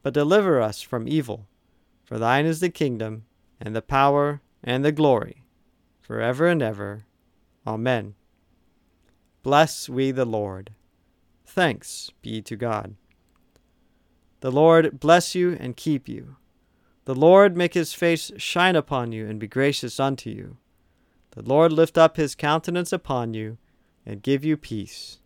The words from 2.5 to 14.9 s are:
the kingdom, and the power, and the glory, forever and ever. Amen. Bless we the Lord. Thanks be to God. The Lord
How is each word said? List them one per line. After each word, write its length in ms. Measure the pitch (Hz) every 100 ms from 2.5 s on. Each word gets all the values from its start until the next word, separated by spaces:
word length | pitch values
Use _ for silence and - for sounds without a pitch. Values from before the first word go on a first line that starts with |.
| 160
the 100 | 175
kingdom, 540 | - 147 117 110 110 - _ _ _
and 160 | 107 110
the 60 |
power, 580 | - 139 139 143 143 143 _ _
and 180 | 120 127
the 100 | 143
glory, 520 | 151 151 117 107 - _ _ _ _ _ _
forever 460 | - 113 117 127 170
and 160 | 170
ever. 420 | 113 101 101 104 - _ _ _ _ _ -
Amen. 480 | 110 123 120 101 101 _ _ _ _ _ _ _ _ _ _ _ _
Bless 460 | 127 147 156 - -
we 240 | 127 135
the 120 | 131
Lord. 460 | 123 110 104 95 98 107 _ _ _ _ _ _
Thanks 680 | _ - 170 104 - - - _
be 180 | 113 110
to 140 | - 107
God. 380 | 120 107 104 101 _ _ _ _ _ _ _ _ _ _ _ _ _ _
The 120 | 131
Lord 480 | 131 160 165 160